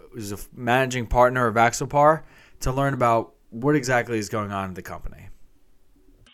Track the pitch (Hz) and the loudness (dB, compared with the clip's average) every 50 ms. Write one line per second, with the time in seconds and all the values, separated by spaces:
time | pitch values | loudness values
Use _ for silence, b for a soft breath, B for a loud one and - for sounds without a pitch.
0 | - - - 120 104 98 104 92 - - - 127 123 117 123 131 131 127 127 127 | -20 -18 -14 -12 -10 -10 -10 -12 -14 -16 -14 -6 0 0 2 2 2 0 -2 -6
1 | 113 - 131 123 123 123 127 127 123 117 104 117 117 120 117 - 143 120 143 143 | -4 0 4 4 4 4 4 2 0 2 4 4 4 4 2 -2 -6 -2 2 4
2 | 147 151 160 151 b b b b b b b b - 135 131 135 139 139 131 127 | 6 6 4 4 b b b b b b b b -4 -4 -2 0 0 0 0 2
3 | 123 120 117 113 113 - _ _ _ _ 113 113 123 147 151 147 123 131 127 120 | 2 2 2 2 0 -4 _ _ _ _ -10 -2 0 2 2 2 2 2 0 0
4 | 113 113 117 110 101 92 120 110 104 101 101 98 95 95 90 90 87 - 87 82 | 0 0 -4 -4 -4 -4 -4 -6 -4 -4 -6 -6 -6 -6 -10 -12 -12 -12 -12 -12
5 | - - - - - - - - - - - _ - _ - _ _ _ _ _ | -12 -12 -14 -14 -18 -18 -18 -20 -20 -20 -20 _ -20 _ -20 _ _ _ _ _
6 | _ - - _ - - | _ -20 -20 _ -20 -20